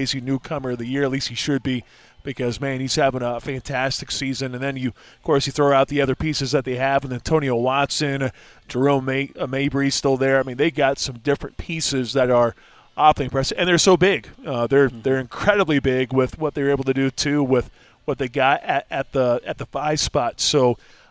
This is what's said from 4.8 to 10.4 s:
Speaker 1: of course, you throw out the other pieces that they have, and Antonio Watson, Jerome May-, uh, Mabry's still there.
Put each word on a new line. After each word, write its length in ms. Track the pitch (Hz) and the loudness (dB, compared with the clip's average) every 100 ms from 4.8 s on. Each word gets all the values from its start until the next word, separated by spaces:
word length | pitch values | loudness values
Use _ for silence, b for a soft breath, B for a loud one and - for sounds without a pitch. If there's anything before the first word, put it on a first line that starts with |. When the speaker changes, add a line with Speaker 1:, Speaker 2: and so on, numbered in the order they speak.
| 127 | -6
Speaker 1:
of 340 | - - - | -6 -14 -10
course, 240 | - 139 139 | 0 0 0
you 80 | |
throw 180 | 139 143 | 2 4
out 160 | 135 139 | 4 4
the 140 | 147 | 2
other 120 | 135 | 0
pieces 380 | 127 156 147 135 | 0 -2 -2 -2
that 140 | 139 127 | -2 -2
they 100 | 123 | -2
have, 280 | 135 139 | 0 0
and 80 | 135 | -2
Antonio 420 | 123 - 160 139 117 | -6 -2 0 0 0
Watson, 760 | 127 135 143 - 147 139 131 B B B - | 0 0 0 -2 -2 -2 -4 B B B -8
Jerome 380 | 131 139 139 131 | 0 2 2 0
May-, 240 | 135 139 - | -2 -4 -6
uh, 80 | 139 | -6
Mabry's 480 | 135 139 135 139 | -2 0 0 0
still 240 | - 139 131 | 0 2 2
there. 200 | 135 135 | 4 2